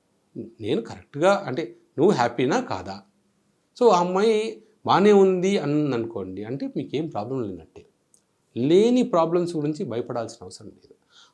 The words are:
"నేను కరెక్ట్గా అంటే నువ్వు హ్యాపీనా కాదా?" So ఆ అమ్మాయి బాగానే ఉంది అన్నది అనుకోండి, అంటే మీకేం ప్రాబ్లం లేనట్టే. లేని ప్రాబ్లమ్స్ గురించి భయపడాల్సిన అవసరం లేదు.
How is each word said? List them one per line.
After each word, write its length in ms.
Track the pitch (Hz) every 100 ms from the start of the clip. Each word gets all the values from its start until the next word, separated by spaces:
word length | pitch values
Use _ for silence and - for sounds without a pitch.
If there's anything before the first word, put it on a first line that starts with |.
| _ _ _ -
"నేను 460 | 104 _ 104 180
కరెక్ట్గా 640 | 220 98 - 143 180 196 147
అంటే 300 | 131 151 - _ -
నువ్వు 160 | 180
హ్యాపీనా 460 | 143 120 113 131 233
కాదా?" 420 | 254 95 95 98 _ _ _ _ _ _ _ -
So 60 | 240
ఆ 120 | 180
అమ్మాయి 640 | 180 185 220 214 220 - _ _ 107
బాగానే 260 | 151 202
ఉంది 460 | 202 190 180 190 202
అన్నది 360 | 143 151 147
అనుకోండి, 500 | 117 113 98 95 92
అంటే 260 | 107 135 269 180
మీకేం 320 | 120 139 165
ప్రాబ్లం 340 | 104 110 135
లేనట్టే. 440 | 104 87 - - - _ _ _ _ _ _ 113
లేని 460 | 135 180 233 247
ప్రాబ్లమ్స్ 540 | 240 170 165 175 175 165
గురించి 280 | 147 156
భయపడాల్సిన 540 | 156 113 117 120 113 -
అవసరం 240 | - - 104
లేదు. 280 | - _ - _ _ _